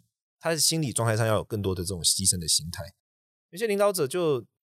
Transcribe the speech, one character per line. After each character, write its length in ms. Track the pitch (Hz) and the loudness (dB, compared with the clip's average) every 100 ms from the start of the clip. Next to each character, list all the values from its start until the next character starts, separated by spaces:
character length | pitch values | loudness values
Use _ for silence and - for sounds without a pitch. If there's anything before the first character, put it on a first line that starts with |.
| _ _ _ _ | _ _ _ _
他 100 | 165 | -4
的 80 | 165 | 0
心 240 | - 160 | 2 2
理 100 | 147 | -2
状 160 | 101 113 | 0 0
态 80 | 110 | 2
上 120 | 113 | 2
要 80 | 104 | 2
有 80 | |
更 180 | - 110 | 0 -4
多 140 | 98 90 | -2 -2
的 80 | |
这 40 | 85 | -4
种 140 | 92 | -2
牺 260 | 76 - 95 | 0 0 0
牲 120 | 90 | 0
的 80 | 82 | 0
心 240 | - 78 | -2 -2
态。 120 | - 82 - _ _ _ _ _ | -10 -12 -16 _ _ _ _ _
有 60 | 170 | -6
些 100 | 226 | -2
领 100 | 202 | 2
导 160 | 202 | 2
者 140 | 185 135 | 2 -2
就， 320 | 180 165 131 110 _ | 0 0 0 -2 _